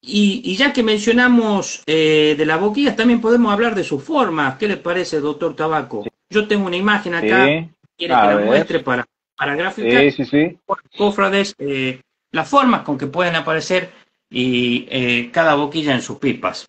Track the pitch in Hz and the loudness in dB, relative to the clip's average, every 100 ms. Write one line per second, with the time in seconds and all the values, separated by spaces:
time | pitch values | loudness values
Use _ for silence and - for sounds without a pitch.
0 | - 202 202 190 - 190 277 277 220 208 | -2 2 2 2 -4 0 0 2 0 0
1 | 220 240 247 240 220 196 180 - - 156 | 2 2 4 4 2 -2 -4 -10 -2 2
2 | 156 156 151 147 156 160 202 214 285 208 | 4 4 4 2 0 2 0 0 0 2
3 | 233 233 220 240 220 202 233 202 160 139 | 2 2 2 2 4 2 0 -2 -4 -6
4 | - 302 220 160 139 - 214 185 175 175 | -2 0 0 0 -2 -2 -4 -4 -4 -4
5 | 170 156 147 147 165 151 160 151 123 113 | -2 -2 -4 -4 -6 -4 -4 -2 -4 -10
6 | 107 _ _ 208 208 208 190 175 202 208 | -10 _ _ -2 0 -2 -2 -2 0 0
7 | 185 170 214 226 139 160 165 _ _ _ | -2 -2 2 4 4 0 -4 _ _ _
8 | 170 123 104 104 104 135 160 165 139 123 | 0 2 4 2 2 2 2 -4 -2 -4
9 | 120 _ _ - 143 143 185 202 117 127 | -4 _ _ -8 -4 -4 -4 -4 2 4
10 | 143 139 127 147 165 170 - 190 _ - | 4 2 -2 0 0 -4 -8 -8 _ -2
11 | 208 202 196 196 196 - 139 135 131 127 | -2 2 0 0 -2 -6 -6 -4 -4 -6
12 | _ _ _ 165 - 277 254 208 - 143 | _ _ _ -6 2 2 4 0 -2 -6
13 | 143 156 175 165 160 160 156 185 175 - | -4 -2 0 0 -2 -4 0 -2 -2 -16
14 | _ _ _ 127 127 123 123 120 - 131 | _ _ _ -2 0 0 0 -2 -2 -4
15 | 123 120 120 170 160 147 147 160 147 127 | -2 -2 -2 0 2 2 0 -4 -2 -2
16 | - 110 139 107 92 - | -4 -4 -4 -2 -6 -8